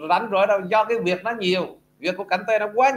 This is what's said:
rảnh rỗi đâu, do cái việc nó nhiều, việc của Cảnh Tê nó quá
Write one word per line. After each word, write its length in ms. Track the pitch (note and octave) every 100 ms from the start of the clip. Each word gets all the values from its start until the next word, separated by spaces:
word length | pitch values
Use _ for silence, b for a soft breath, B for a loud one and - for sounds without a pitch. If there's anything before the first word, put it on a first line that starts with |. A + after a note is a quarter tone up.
| D#3
rảnh 200 | F3+ A3+
rỗi 140 | G3 G#3
đâu, 140 | G3+ F#3
do 140 | G#3+
cái 140 | G#3+ A#3
việc 260 | F3 F3+
nó 60 | G3
nhiều, 360 | A#3 F#3 F#3 D3 - _ _
việc 180 | D#3 F#3
của 80 |
Cảnh 200 | G3 F#3 F#3+
Tê 120 | G#3+
nó 100 | G#3
quá 160 | G#3+ C4